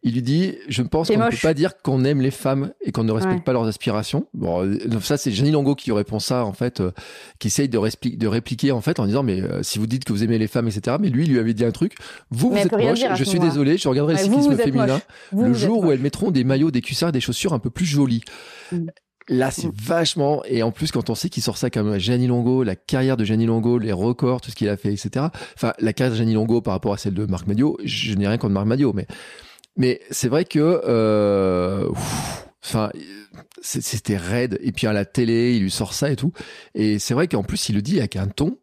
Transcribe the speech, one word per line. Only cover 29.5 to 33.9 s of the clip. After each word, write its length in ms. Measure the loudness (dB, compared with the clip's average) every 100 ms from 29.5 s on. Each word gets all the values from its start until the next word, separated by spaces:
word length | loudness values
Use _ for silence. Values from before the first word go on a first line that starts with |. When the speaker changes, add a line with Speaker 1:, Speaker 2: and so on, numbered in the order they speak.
| -20 _ 0
Speaker 1:
mais 240 | 0 0 -6
c'est 160 | -4 0
vrai 160 | 0
que, 360 | 0 2 4 2 2
euh, 1000 | 2 4 4 4 4 4 2 0 0 -2
ouf, 580 | -4 -4 -6 -6 -10 -16 _
enfin, 260 | -4 -2 -2 -6 -16 -20 -20 -20 -20 -16
c'est, 220 | -8 -6
c'était 340 | -4